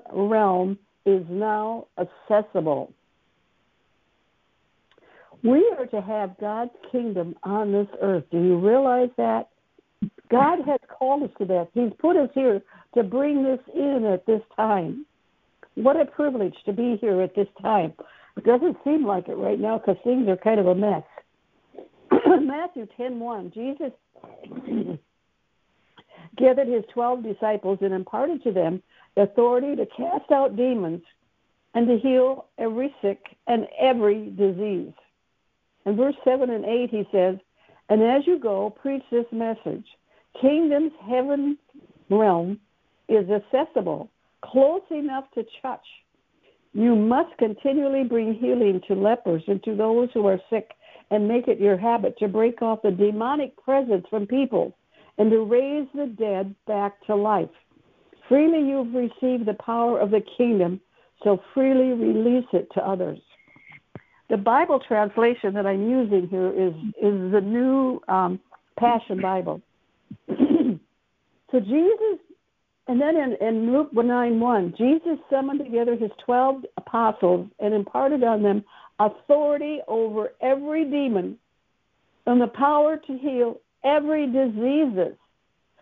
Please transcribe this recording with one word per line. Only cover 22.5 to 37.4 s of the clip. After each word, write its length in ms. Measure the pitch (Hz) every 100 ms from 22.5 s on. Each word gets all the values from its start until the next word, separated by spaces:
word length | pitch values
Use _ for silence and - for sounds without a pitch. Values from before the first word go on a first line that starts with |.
| 285 349 269 214 -
ten 240 | 254 240
one, 300 | 233 220 180
Jesus 420 | 214 247 285 294 - _ _ - -
<clears throat> 540 | - - 254 226 175 160 _ _ _ _ _ _ _ _ _ _ _ - 165 -
gathered 320 | 262 254 247
his 160 | 240 208
twelve 360 | - 240 254
disciples 560 | 220 196 214 208 190 196
and 100 | 196
imparted 500 | 190 185 214 285 320
to 80 | 247
them 300 | 185 165 185 _ _ _ -
authority 600 | 202 202 240 247 285 285
to 100 | -
cast 440 | - 294 381 -
out 240 | 277 269 202
demons 460 | 254 240 170 170 - _ _ _ _ _ _
and 120 | 233 233
to 120 | 233
heal 480 | 262 254 254 269 - -
every 380 | 226 220 277 -
sick 340 | 202 202 - _ -
and 220 | 233 - -
every 520 | 262 240 208 214 214
disease. 640 | 190 196 180 208 185 - - _ _ _ _ _ _ _ _ 196
In 100 | 208
verse 200 | 269 277
seven 260 | - 262 254
and 140 | 226
eight, 260 | - 233 247
he 160 | 220 202
says, 260 | 196 185 190